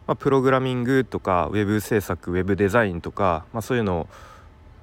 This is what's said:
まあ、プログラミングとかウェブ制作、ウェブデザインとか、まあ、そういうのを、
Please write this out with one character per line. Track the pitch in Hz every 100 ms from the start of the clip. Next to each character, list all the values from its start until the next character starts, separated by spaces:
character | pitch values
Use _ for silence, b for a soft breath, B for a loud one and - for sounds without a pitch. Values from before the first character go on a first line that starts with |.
| -
ま |
あ、 | 107
プ | 143
ロ | 135
グ | 131
ラ | 131
ミ | 131
ン | 127
グ | 120 135
と | 120 92
か | 98 90 76
ウ |
ェ | 104 101
ブ | 107
制 | - 110
作、 | - 90 -
ウ |
ェ | 90
ブ | 92 95
デ | 98
ザ | 117
イ | 104
ン | 82
と | 82
か、 | - 95 80 -
ま | 117
あ、 |
そ | -
う | 123
い |
う |
の | 104 87
を、 | 76 B B B B - - -